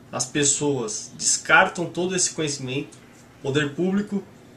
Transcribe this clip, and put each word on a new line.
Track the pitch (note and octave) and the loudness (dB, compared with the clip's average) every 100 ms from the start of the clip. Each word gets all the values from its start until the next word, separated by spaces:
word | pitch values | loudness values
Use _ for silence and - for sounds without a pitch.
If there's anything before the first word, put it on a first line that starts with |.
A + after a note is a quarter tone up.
| - | -10
as | A#2+ - | -6 -2
pessoas | D3+ C#3 - D3 C3 A2 - - - | 0 2 2 0 0 -4 -8 -10 -4
descartam | - - - D#3+ F#3+ - E3 | -2 -2 4 6 6 2 -4
todo | E3+ F#3 F#3 | -2 -2 0
esse | - | -2
conhecimento, | - D3+ C3+ B2+ C#3 D#3 - - - - - | -2 -4 -4 -4 -6 -6 -14 -20 -20 -20 -10
o | |
poder | C3+ C#3 C#3+ - | -2 0 0 0
público | F#3 G3 G3+ G3+ - - - | 0 0 0 -4 -6 -20 -20